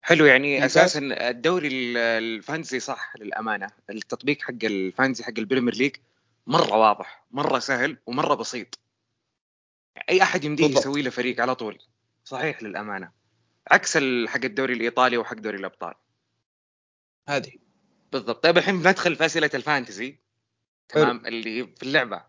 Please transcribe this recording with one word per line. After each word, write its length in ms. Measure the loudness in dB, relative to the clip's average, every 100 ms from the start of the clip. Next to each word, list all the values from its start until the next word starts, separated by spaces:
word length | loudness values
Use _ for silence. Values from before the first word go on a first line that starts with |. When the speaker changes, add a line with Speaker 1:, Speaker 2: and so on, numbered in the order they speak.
Speaker 1:
حلو، 240 | 4 6 8
يعني 300 | 8 4 0
Speaker 2:
ممتاز. 220 | 4 6
Speaker 1:
أساسا 520 | 4 4 -4 -4 -4
الدوري 380 | -2 -2 0 -2
ال-، 300 | -4 -2 0
الفانتسي 800 | 0 0 -2 -6 -6 -8 -6 -6
صح 340 | -6 -8 -10 -12
للأمانة. 480 | -8 -6 -4 -4 -6 _ -14
التطبيق 520 | -12 -8 -6 -4 -4
حق 220 | -6 -6
الفانتسي 600 | -4 -2 -4 0 -2 -2
حق 100 | -8 -8
البريمير 380 | -2 0 0 0
ليج 200 | -4 -4 _ _ _ _ 0
مرة 300 | 0 4 6
واضح، 480 | 6 4 -4 -16 _
مرة 280 | -4 -2 -2
سهل 380 | -2 -2 -2 -4 -8
ومرة 260 | -4 0
بسيط. 460 | 0 -2 -8 -12 -18 _ _ _ _ _ _ _ _ _ _ _ -14 0
أي 120 | 4
أحد 220 | 4 2
يمديه 200 | -2 2
Speaker 2:
بالضبط. 180 | 4 4
Speaker 1:
يسوي 200 | 2 -2
له 80 | -4
فريق 320 | -4 -4 -2
على 140 | -2 -2
طول. 240 | -8 -12 _ _ _ _ -14
صحيح 380 | -6 -6 -6
للأمانة. 460 | -10 -10 -8 -10 -12 _ _ _ _ _ 2
عكس 260 | 2 2 0
ال-، 320 | 0 0 -2
حق 140 | -4
الدوري 300 | -4 -4 -4
الإيطالي 440 | -2 -2 2 2 2
وحق 180 | -4 -8
دوري 220 | -8 -8
الأبطال. 360 | -10 _ -14 -14 _ _ _ _ _ _ _ _ _ _ _ _ -6
Speaker 2:
هذه. 220 | -6 -6 -18 _ _ _ _ _
Speaker 1:
بالضبط. 320 | -6 -6 2
طيب 140 | 4 4
الحين 220 | 4 2
بندخل 360 | 2 4 0 0
في 100 | 0
أسئلة 240 | 2 0
الفانتسي. 640 | -2 -2 -2 -2 -10 -10 -12 _ _ _ _ _ _ _
Speaker 2:
حلو. 120 | 2
Speaker 1:
تمام، 220 | 2 2 -8
اللي 420 | -8 -6 -8 -8 _
في 60 |
اللعبة. 380 | -2 -2 -2 -8